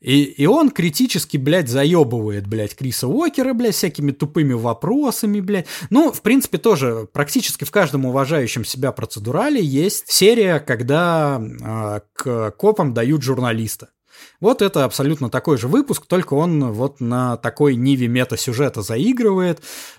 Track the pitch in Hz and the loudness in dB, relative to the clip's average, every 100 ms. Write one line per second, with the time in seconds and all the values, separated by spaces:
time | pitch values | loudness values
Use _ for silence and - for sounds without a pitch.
0 | 113 139 143 - 143 285 302 - 170 - | 2 2 2 0 2 4 4 2 -2 0
1 | 254 180 - 147 131 180 135 127 147 175 | 0 0 -4 -2 0 0 2 2 4 4
2 | 131 120 107 104 98 110 104 - 131 117 | 4 2 -2 -4 -4 -4 -4 -6 -6 -4
3 | 127 214 339 294 262 240 240 180 190 - | -2 0 0 0 -2 0 0 0 -2 -2
4 | 143 - 147 165 147 120 117 113 160 262 | -2 -2 -2 0 0 0 -2 -2 -2 0
5 | 285 208 214 208 185 202 165 - - 233 | 0 0 -2 -2 0 -2 -4 -10 0 4
6 | 320 - 208 262 - - 233 175 127 113 | 4 0 2 2 2 0 2 2 2 -2
7 | 107 - 143 262 - - 143 208 165 139 | -6 -4 -2 0 -2 -6 -2 0 0 0
8 | 131 131 131 160 120 - 107 131 131 - | 0 0 0 0 0 -4 -6 -4 -4 -4
9 | 110 - 104 151 269 285 160 135 180 - | -8 -8 -4 -2 0 0 0 0 0 -2
10 | - - 190 240 190 156 - 117 120 147 | -2 4 6 6 4 2 0 -2 0 0
11 | 175 165 147 135 110 120 117 110 107 104 | 2 2 0 -2 -6 -10 -8 -6 -4 -6
12 | - - 139 117 107 - 202 214 151 117 | -8 -8 -4 -2 -4 0 0 2 0 0
13 | 117 156 123 127 123 113 110 - - _ | 0 0 0 -2 -2 -2 -4 -8 -16 _
14 | _ - - _ 196 262 196 170 131 - | _ -20 -20 _ 0 2 0 2 0 0
15 | 139 156 123 127 - 131 120 226 285 - | -2 -2 -2 -4 0 0 2 0 0 -4
16 | - 180 - 139 175 156 127 104 135 143 | -2 -2 0 0 2 0 0 -2 -4 -4
17 | 120 123 123 117 120 - 147 120 127 135 | -4 -2 -2 -2 -6 0 2 2 2 2
18 | 120 123 127 117 - 117 139 117 98 107 | 2 0 0 -2 -4 -2 -2 -2 -4 0
19 | 196 247 226 190 180 165 - - - | 0 2 2 2 0 -2 -8 -18 -18